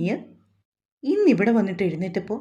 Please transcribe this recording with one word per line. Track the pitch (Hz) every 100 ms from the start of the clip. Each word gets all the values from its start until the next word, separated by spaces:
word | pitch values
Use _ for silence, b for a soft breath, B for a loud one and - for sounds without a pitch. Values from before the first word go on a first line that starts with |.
| 175 294 - - _ _ _ _ _ _
ഇന്നിവിടെ | 285 403 381 180 214
വന്നിട്ട് | 226 196 180
എഴുന്നേറ്റപ്പോ | 185 165 185 190 196 220